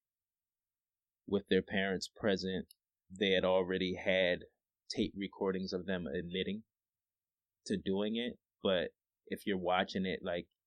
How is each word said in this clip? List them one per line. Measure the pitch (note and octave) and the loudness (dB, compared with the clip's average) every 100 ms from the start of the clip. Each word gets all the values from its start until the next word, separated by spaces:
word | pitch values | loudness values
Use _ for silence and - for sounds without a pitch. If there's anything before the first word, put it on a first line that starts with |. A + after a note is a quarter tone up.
| _ _ _ _ _ _ _ _ _ _ _ _ - | _ _ _ _ _ _ _ _ _ _ _ _ -2
With | G2 - | -2 2
their | F#2 | 2
parents | - G2+ G2 F2+ - | 2 0 0 -2 -4
present, | - A2 F#2 F#2+ F2+ - - _ _ - | -2 0 0 0 -4 -6 -16 _ _ -12
they | F#2 G2 | -2 2
had | F#2 | 4
already | F#2 F#2 F2+ F#2 F#2 | 4 4 2 0 0
had | F2+ G2+ F#2 F2+ F2+ - _ _ _ - | -2 2 4 4 2 -4 _ _ _ -8
tape | C3+ G#2 F#2+ | -2 -2 -2
recordings | G2 - G2 F#2 F#2+ | -6 -2 -2 -2 -4
of | F#2 F2+ | -6 -4
them | F#2 D#2 | -4 -2
admitting | F2 E2+ F#2 F#2 G#2+ - _ _ _ _ _ _ _ _ _ - | -4 -4 -4 -2 -4 -10 _ _ _ _ _ _ _ _ _ -6
to | F#2+ | -4
doing | F#2+ F#2+ G#2+ A2+ | 0 0 0 -2
it. | A#2+ - _ _ | -4 -8 _ _
But | G#2+ F#3 - _ _ _ - | 2 2 0 _ _ _ -10
if | G2 G#2 | -6 -2
you're | F#2+ | 0
watching | F2 F2+ F#2+ G2 F#2 | 2 2 2 -2 -2
it, | - | -2
like, | F#2 F2 - _ | -4 -4 -6 _